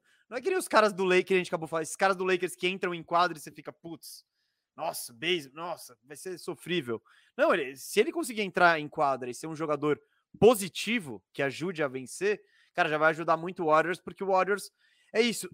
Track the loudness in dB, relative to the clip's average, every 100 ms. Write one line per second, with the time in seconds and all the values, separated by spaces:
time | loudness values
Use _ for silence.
0 | _ _ -12 -6 -2 -2 2 4 4 2
1 | 4 4 4 0 0 -6 -4 -4 -4 0
2 | 2 2 0 0 -2 -2 -4 -2 -4 -6
3 | 0 2 2 0 -14 -16 -16 -14 -14 -16
4 | -16 -20 _ _ _ _ _ -8 -6 -6
5 | -10 -8 -2 -2 -4 -12 -10 -10 -12 -20
6 | -20 -14 -12 -12 -10 -10 -4 -4 -2 -6
7 | _ _ _ 0 2 2 0 -8 -4 0
8 | 2 0 -6 -4 -4 4 4 4 -2 -2
9 | 0 0 -4 -10 -10 -6 -4 0 0 -2
10 | _ _ _ 6 6 6 0 -6 -4 -4
11 | -6 -14 _ -4 -4 -2 -6 -4 -4 -4
12 | -12 -4 -2 -2 _ _ _ -2 0 4
13 | 2 2 0 0 0 -2 4 4 4 -2
14 | -10 -8 0 2 2 -2 -6 _ _ _
15 | _ 0 0 0 -4